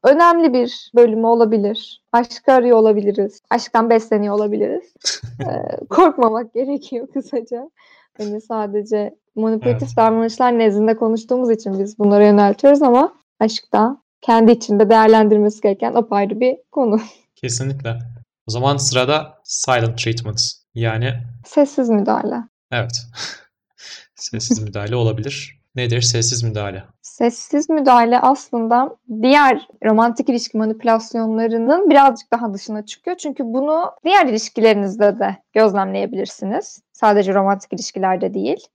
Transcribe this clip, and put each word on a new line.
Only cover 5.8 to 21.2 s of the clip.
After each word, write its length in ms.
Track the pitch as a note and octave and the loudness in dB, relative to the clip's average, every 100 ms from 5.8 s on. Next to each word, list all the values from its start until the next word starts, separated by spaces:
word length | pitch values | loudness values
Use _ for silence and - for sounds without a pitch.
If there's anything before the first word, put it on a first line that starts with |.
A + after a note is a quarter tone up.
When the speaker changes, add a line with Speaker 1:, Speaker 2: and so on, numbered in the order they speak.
| - | -4
Speaker 1:
korkmamak 640 | - F#4+ - A#3 A3 A3+ | 2 2 2 0 -2 -6
gerekiyor 540 | A#3 C4 C#4+ - A#3+ C4+ | -6 -4 -6 -8 -12 -8
kısaca. 560 | C#4 - A#3+ A#3 A#3+ C4+ _ _ _ _ - | -10 -8 -10 -8 -14 -14 _ _ _ _ -12
Hani 240 | G#3 G#3 | -10 -10
sadece 760 | _ A3 G#3 G#3 G#3 G#3+ G#3 _ _ | _ -8 -6 -6 -4 -4 -6 _ _
manipülatif 520 | - A3 A3 A#3+ A#3+ C4+ | -4 -2 -2 -2 -4 -4
Speaker 2:
Evet. 100 | - | 0
Speaker 1:
davranışlar 600 | A3+ A3+ A3+ A3+ B3 A#3+ | 2 2 -2 0 0 2
nezdinde 360 | A3+ G3+ G#3+ A3 | 2 2 0 0
konuştuğumuz 540 | A3+ A3+ A3+ B3+ B3 | 0 -2 -2 -2 0
için 280 | A3 G3+ F#3+ | -2 -4 -6
biz 200 | G3+ G#3+ | -6 -2
bunları 240 | G#3 G3+ | 2 6
yöneltiyoruz 580 | G#3 G3+ G3+ G3+ C#4 C#4+ | 6 6 4 4 4 6
ama 320 | C#4 A#3+ D#4+ _ _ _ | 4 4 2 _ _ _
aşkta 580 | A3 A3 _ G#3 A3+ C#4 _ _ | -4 -4 _ 0 0 -2 _ _
kendi 300 | - A3+ A3+ | 2 4 6
içinde 380 | A#3 - G#3 G#3+ | 4 0 2 4
değerlendirmesi 720 | A3 A3 A3 G#3+ G#3 G#3 G#3 | 6 6 6 6 4 2 0
gereken 320 | G#3 G3 A#3 | -2 -2 -2
apayrı 460 | A#3+ A3+ G3+ G3+ G#3+ | -2 -2 -2 -2 -2
bir 180 | B3 C4 _ | -2 -2 _
konu. 280 | - A#3+ A3 - _ _ | -4 0 -2 -4 _ _
Speaker 2:
Kesinlikle. 640 | _ B2+ - C3+ C#3 A#2 A#2 - - _ _ - | _ -8 -6 -6 -6 -8 -10 -12 -18 _ _ -10
O 40 | |
zaman 260 | A2+ C3+ C#3+ | -4 -2 -2
sırada 600 | - B2+ B2+ D3+ D3+ _ | -2 -2 0 -2 -4 _
silent 540 | - - - B2 A2+ A#2 | -12 -8 0 0 0 -4
treatment, 540 | A#2 A#2 G#2+ G2+ - - _ | -6 -6 -8 -6 -6 -8 _
yani 380 | A#2 A#2 A2 B2+ B2 | -6 -4 -2 -4 -6